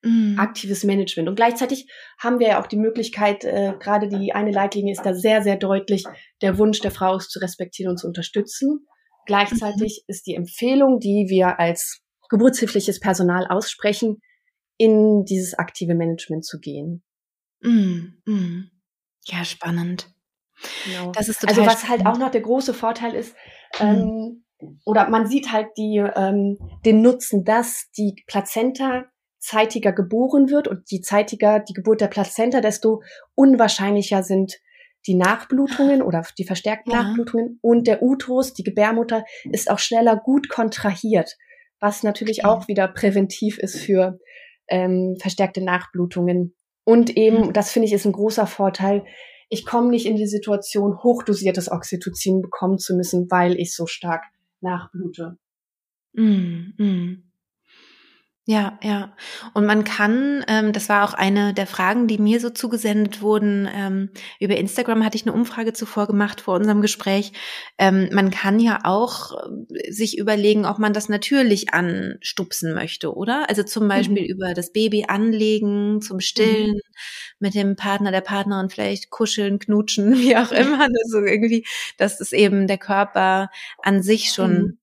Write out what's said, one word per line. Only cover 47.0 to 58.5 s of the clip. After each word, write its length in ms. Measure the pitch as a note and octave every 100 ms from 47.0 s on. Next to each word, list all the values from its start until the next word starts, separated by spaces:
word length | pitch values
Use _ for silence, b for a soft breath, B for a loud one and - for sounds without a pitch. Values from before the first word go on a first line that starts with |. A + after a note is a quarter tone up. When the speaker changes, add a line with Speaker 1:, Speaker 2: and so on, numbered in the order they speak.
| A#3 -
Speaker 2:
eben, 320 | A3 A3 G#3+
Speaker 1:
Mhm. 40 |
Speaker 2:
das 200 | G#3 G3+
finde 160 | A#3+ A3
ich 60 |
ist 100 | G3+
ein 80 | G#3
großer 340 | F#3 G#3+ A3 G3+
Vorteil, 580 | - G3 F#3 G3 G3+ G3+ B B B B
ich 180 | G#3+ -
komme 240 | A#3+ A#3+
nicht 160 | A#3 A3+
in 80 |
die 140 | G#3+ G#3
Situation, 760 | G#3 G#3 G3+ - G#3 G3+ F#3
hochdosiertes 640 | A#3+ A#3+ - G3 F#3+ F3+ F3
Oxytocin 760 | E3+ - F3+ F#3 F3 F#3+ F#3+
bekommen 360 | F#3 - F#3 F#3+
zu 160 | -
müssen, 340 | F3+ F3+ F3+ F3+
weil 300 | F3+ F3 F3+
ich 160 | E3+
so 140 | - E3
stark 340 | - F3 E3 - _ _ _
nachblute. 760 | F#3 F3 F3 F3+ F3+ F3 E3 F3 _ _ _ _ _ _ _
Speaker 1:
Mhm, 600 | - A3 G3 F3 E3+ F3 -
mhm. 500 | G#3 F#3 F3 F#3 _ _ _ _ b b b b b b b _
Ja, 360 | -